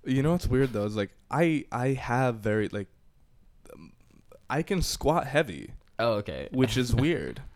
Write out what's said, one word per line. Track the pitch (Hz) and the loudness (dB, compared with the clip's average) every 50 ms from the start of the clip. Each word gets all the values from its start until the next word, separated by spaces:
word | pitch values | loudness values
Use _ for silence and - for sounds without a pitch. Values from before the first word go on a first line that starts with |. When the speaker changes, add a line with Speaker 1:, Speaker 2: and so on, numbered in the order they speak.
| - | 0
Speaker 1:
You | - 131 135 135 | 0 2 2 4
know | 156 | 2
what's | 175 180 - | 2 2 0
weird, | - 123 131 135 131 110 | 2 2 2 2 2 2
though, | 104 101 | -2 -2
is, | 104 107 | -2 0
like, | 107 101 98 - - - _ | -2 -4 -4 -6 -20 -10 _
I, | - 143 175 165 160 147 - - | 0 2 2 2 2 0 -2 -4
I | - 120 123 135 | -4 -2 0 0
have | 135 127 113 127 120 123 131 127 117 | 0 -2 -2 -2 0 2 2 2 0
very, | 110 101 110 107 110 104 - | 0 -2 0 2 2 0 0
like, | - 104 98 - - _ _ - _ - - _ - - - - - - - - - | -4 -6 -8 -8 -14 _ _ -20 _ -20 -20 _ -20 -20 -20 -20 -20 -20 -20 -20 -20
um, | - - - - _ - - - - - - - - - - | -20 -20 -20 -20 _ -20 -20 -20 -20 -20 -20 -20 -20 -10 -4
I | 127 147 170 | -2 -2 0
can | - 202 180 | 0 0 0
squat | - - - - - 135 160 170 - | 2 0 -2 0 2 2 2 2 0
heavy. | 135 135 147 160 117 85 69 - - - - - - - - | 2 2 2 2 0 -4 -10 -12 -14 -16 -18 -20 -16 -4 0
Speaker 2:
Oh, | 113 117 110 | 0 0 0
okay. | 104 101 - 78 65 69 - | 0 -2 -6 -6 -8 -8 -4
Speaker 1:
Which | - 127 131 117 110 | 2 2 2 2 2
is | 127 123 120 113 | 0 0 2 2
Speaker 2:
<laughs> | 117 139 | 2 2
Speaker 1:
weird. | 160 170 - - - - - - - - | 2 0 0 -4 -6 -8 -10 -14 -16 -18